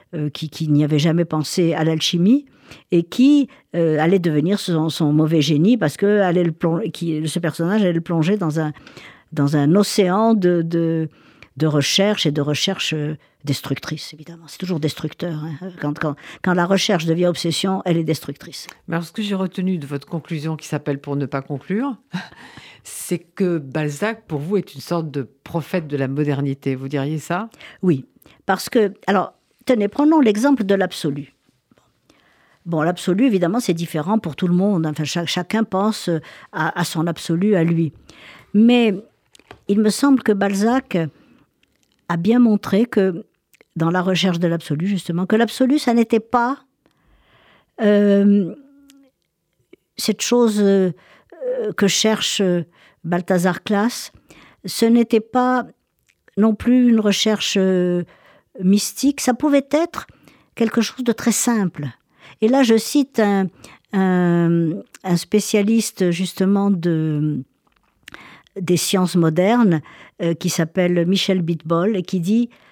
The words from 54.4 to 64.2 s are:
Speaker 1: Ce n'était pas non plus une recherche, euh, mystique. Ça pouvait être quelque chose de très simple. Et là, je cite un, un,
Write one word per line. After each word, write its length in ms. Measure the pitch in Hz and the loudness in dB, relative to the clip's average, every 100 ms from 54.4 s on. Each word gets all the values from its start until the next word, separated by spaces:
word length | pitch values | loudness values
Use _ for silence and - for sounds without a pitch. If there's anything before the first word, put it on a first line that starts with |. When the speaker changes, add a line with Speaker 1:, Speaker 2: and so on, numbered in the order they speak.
| - _ | -20 _
Speaker 1:
Ce 200 | 190 - | -10 0
n'était 360 | 226 233 233 220 | 2 4 4 0
pas 460 | 220 247 254 254 165 - _ _ _ _ _ - | 0 0 0 0 -4 -14 _ _ _ _ _ 0
non 180 | 220 | 2
plus 340 | 208 240 254 247 | 2 2 4 6
une 120 | 220 | 4
recherche, 560 | 208 196 214 208 - 196 | 2 0 0 0 0 0
euh, 460 | 190 185 180 175 175 _ _ _ _ 240 | 2 2 2 0 -4 _ _ _ _ -2
mystique. 580 | 185 202 - - 269 277 | 2 2 0 -2 -2 0
Ça 140 | 254 | -2
pouvait 320 | 247 302 277 277 | 0 2 0 2
être 360 | 302 339 - - _ _ _ _ | -2 -2 -6 -14 _ _ _ _
quelque 260 | - 226 233 | -2 0 0
chose 240 | 208 - | -2 -2
de 80 | 240 | -4
très 200 | 220 233 | -2 0
simple. 560 | - 240 226 185 - 139 - _ _ - - | 0 0 0 0 -4 -10 -10 _ _ -18 -2
Et 80 | 220 | 2
là, 140 | 269 | 4
je 140 | 233 220 | 4 4
cite 440 | - 294 269 - | 2 0 0 0
un, 260 | 208 196 190 _ - - _ | 2 2 0 _ -20 -20 _
un, 760 | 202 185 180 | 0 2 2